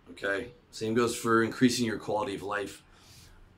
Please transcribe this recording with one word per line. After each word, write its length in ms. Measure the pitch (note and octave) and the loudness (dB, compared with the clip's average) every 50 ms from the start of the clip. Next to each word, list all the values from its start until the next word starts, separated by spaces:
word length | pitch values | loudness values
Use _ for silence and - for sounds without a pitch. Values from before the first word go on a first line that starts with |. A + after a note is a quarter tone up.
| _ - | _ -20
okay? 400 | - - - G2 G2 F#2+ F#2 - - - _ _ | -12 -6 -4 -2 -2 -2 -4 -8 -14 -20 _ _
Same 240 | - - A2 A2 A2+ | -10 -6 -4 0 2
goes 200 | A#2+ A#2+ A2 - | 2 2 2 0
for 300 | - - A#2 A2+ A2+ A2+ | -2 2 4 4 4 4
increasing 400 | G#2+ - - C3 B2 A#2+ A#2+ A#2+ | 2 2 4 4 4 4 2 0
your 140 | A2 G2+ G2 | 0 -2 -4
quality 360 | - - G#2 G#2+ G#2 G2+ G2 | -4 -2 -2 -2 -2 -2 -6
of 80 | F2 | -6
life. 400 | F#2 G2+ G#2 G#2 G2+ G2 - - - _ - - - - - - - - - - - - _ | -6 -4 -4 -4 -4 -6 -10 -16 -20 _ -20 -20 -20 -20 -20 -20 -20 -20 -20 -20 -20 -20 _